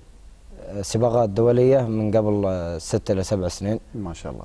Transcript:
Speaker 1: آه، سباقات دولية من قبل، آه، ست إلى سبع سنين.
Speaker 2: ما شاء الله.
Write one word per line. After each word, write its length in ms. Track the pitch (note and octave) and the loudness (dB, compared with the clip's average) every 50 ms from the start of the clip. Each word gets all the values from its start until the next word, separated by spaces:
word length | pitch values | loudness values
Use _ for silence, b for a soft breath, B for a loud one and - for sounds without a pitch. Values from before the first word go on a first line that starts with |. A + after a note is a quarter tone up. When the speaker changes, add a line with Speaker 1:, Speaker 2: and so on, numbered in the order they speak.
| - - - - - - - - - - - - - - | -20 -20 -20 -20 -20 -20 -20 -20 -20 -20 -20 -18 -16 -12
Speaker 1:
آه، 120 | F#2+ G2+ | -10 -10
سباقات 480 | F#2+ - - A2 A#2+ A#2 A#2 B2 A#2 G#2 | -8 -4 -2 0 2 2 4 2 2 2
دولية 520 | G2 A#2 A#2 A#2+ A#2+ B2 B2+ C3 C3 - | 2 2 4 4 6 6 6 6 6 4
من 360 | A#2+ A2+ A2 A2 G#2+ G#2+ G2 A2+ | 2 0 0 0 0 2 2 2
قبل، 260 | G#2+ G#2 G#2 G2+ G2 | 2 2 2 2 0
آه، 320 | F#2+ F#2+ F2+ E2+ E2+ E2+ D#2+ | 0 -2 -2 -4 -6 -6 -8
ست 340 | - - - G#2 - - | -4 -2 -2 -2 0 0
إلى 120 | G2+ F#2+ F#2 | 0 0 0
سبع 240 | - A2 F#2+ F2+ E2+ | -2 -2 -2 -2 -4
سنين. 320 | - - F#2+ G2+ A2+ - - - - | -4 -4 -4 -4 -4 -4 -6 -10 -10
Speaker 2:
ما 180 | A2+ G2 F2 D#2+ | -10 -8 -8 -10
شاء 180 | - - D#2 | -10 -12 -12
الله. 120 | B1+ G#1 | -12 -12